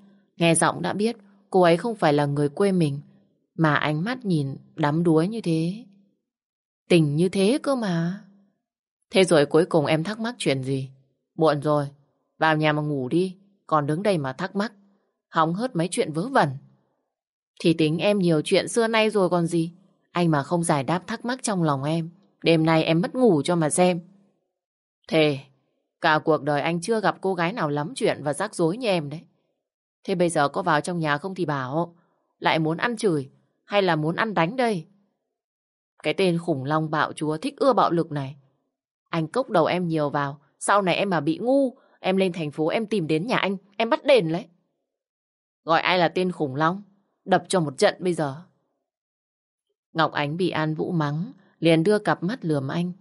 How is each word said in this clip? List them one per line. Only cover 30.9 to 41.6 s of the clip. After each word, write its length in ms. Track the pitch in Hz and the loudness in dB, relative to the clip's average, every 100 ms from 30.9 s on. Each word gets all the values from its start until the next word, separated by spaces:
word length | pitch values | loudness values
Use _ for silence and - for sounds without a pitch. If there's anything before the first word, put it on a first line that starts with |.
| 175 | -4
nhà 180 | 156 147 | -2 -2
không 180 | 190 190 | -4 -6
thì 100 | 156 | -4
bảo, 500 | 143 127 151 170 - _ _ _ _ | -4 -4 -4 -4 -8 _ _ _ _
lại 200 | 170 160 | 0 2
muốn 180 | 156 160 | 0 -2
ăn 200 | 233 220 | -4 -2
chửi 320 | 214 151 131 _ _ _ _ | 0 0 -4 _ _ _ _
hay 160 | 208 | 0
là 140 | 185 160 | 2 0
muốn 200 | 151 180 | 0 -2
ăn 180 | 220 | -2
đánh 220 | 175 165 262 | 0 -2 0
đây?" 320 | 240 185 - _ _ _ _ _ _ _ _ _ _ _ | -2 -2 -6 _ _ _ _ _ _ _ _ _ _ _
"Cái 100 | 151 | -4
tên 240 | 156 185 170 | 0 2 0
khủng 260 | 170 139 | -2 -4
long 280 | 131 156 156 | -2 -2 0
bạo 220 | 156 131 | -2 -2
chúa 240 | - 151 156 | -2 -4 -4
thích 200 | 277 - | -6 0
ưa 160 | 269 | 2
bạo 180 | 202 160 | 4 2
lực 200 | 170 160 | 2 -2
này. 240 | 147 135 147 _ _ _ _ _ _ _ | -4 -8 -12 _ _ _ _ _ _ _
Anh 180 | 170 156 | -4 -2
cốc 220 | 240 269 | -4 0
đầu 160 | 190 151 | 2 2
em 220 | 175 175 | 2 -2
nhiều 220 | 160 147 | -2 -2
vào, 300 | 143 143 143 _ _ | -2 -4 -6 _ _
sau 220 | - 202 | 2 2
này 140 | 185 156 | 4 0
em 140 | 202 | 0
mà 100 | 165 | 0
bị 180 | 143 160 | -2 -2
ngu, 400 | 226 277 | 2 2